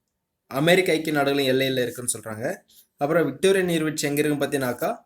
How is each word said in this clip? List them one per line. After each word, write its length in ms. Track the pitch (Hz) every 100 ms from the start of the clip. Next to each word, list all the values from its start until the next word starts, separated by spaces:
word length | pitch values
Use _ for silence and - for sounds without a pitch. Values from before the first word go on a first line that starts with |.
| _ _ _ _ -
அமெரிக்க 460 | 127 160 185 180
ஐக்கிய 200 | 160 156
நாடுகளின் 420 | 151 139 139 131
எல்லையில 280 | 131 135 131
இருக்குன்னு 280 | 117 107 117 110
சொல்றாங்க. 380 | 110 107 135 196 _ - _ -
அப்புறம் 280 | 143 165
விக்டோரியா 400 | 143 131 190 196
நீர்வீழ்ச்சி 440 | 180 165 156 - 143
எங்க 120 | 143
இருக்குன்னு 260 | 151 147 143
பார்த்தீங்கன்னாக்கா, 500 | 143 127 120 175 233